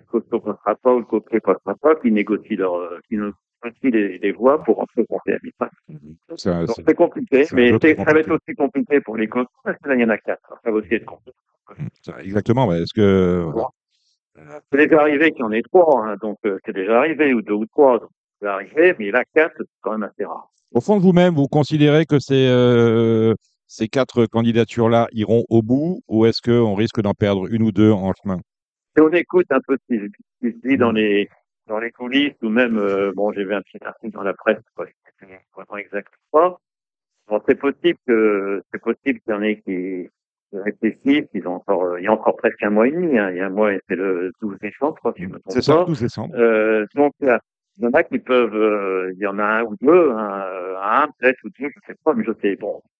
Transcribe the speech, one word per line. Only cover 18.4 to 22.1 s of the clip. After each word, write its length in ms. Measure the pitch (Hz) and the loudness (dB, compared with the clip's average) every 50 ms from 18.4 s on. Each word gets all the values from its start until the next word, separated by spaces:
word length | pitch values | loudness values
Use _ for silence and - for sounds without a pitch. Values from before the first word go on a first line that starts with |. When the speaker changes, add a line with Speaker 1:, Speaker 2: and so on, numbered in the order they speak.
Speaker 1:
c'est 60 | 101 | -8
arrivé, 480 | 101 98 98 101 95 92 151 170 185 170 | -6 -6 -6 -8 -4 0 2 4 4 2
mais 140 | 127 104 101 | 0 -4 -2
là, 120 | 104 123 120 - _ | -2 -2 -2 0 _
quatre, 180 | 156 156 170 - | 0 0 0 -2
c'est 80 | - 98 - _ _ | -10 -14 -14 _ _
quand 100 | - 101 | -8 -6
même 120 | 107 107 104 | -6 -6 -6
assez 220 | - - - 98 | -8 -8 -10 -10
rare. 240 | 85 - - - _ _ _ _ _ - | -10 -10 -14 -16 _ _ _ _ _ -4
Speaker 2:
Au 60 | 120 | -2
fond 160 | - 190 214 | 0 2 2
de 40 | 202 175 | 4 4
vous-même, 320 | 185 170 175 180 180 170 | 6 6 6 4 4 4
vous 120 | 143 139 | 2 0
considérez 580 | - - 151 143 - 151 151 147 147 143 156 165 | 0 0 0 0 0 2 2 4 4 4 4 4
que 120 | - | 2